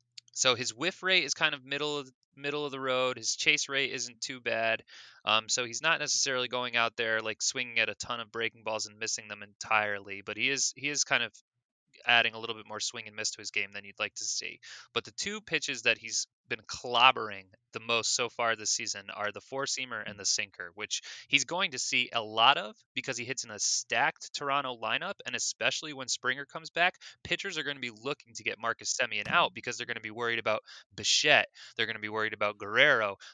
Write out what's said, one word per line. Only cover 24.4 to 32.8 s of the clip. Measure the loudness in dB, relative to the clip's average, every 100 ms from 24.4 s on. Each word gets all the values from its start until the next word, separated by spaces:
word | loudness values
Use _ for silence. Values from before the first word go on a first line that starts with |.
| -2 0 -2 -4
lineup, | -2 -2 -4 -8
and | -6 -4
especially | -4 0 0 0 -6
when | -8 -6
Springer | -4 -2 -4
comes | -6 -12 -6
back, | 2 2 0 -12 -12
pitchers | -4 -4 -4 -6
are |
gonna | -6 -6
be | -8 -8
looking | -6 -6 -8
to | -8
get | -4 -2
Marcus | -2 -2 -2 -2
Semien | -2 -2 0
out | 2 2
because | 0 -8 -6
they're | -6
gonna | -8
be | -8
worried | -4 -2 0
about | 0 0 -2 -18 -18 -6
Bichette, | 0 4 6 6 6 -2 -10 -2
they're | -2
gonna | -2
be | -4
worried | -2 -2
about | 0 0 -2
Guerrero, | 0 6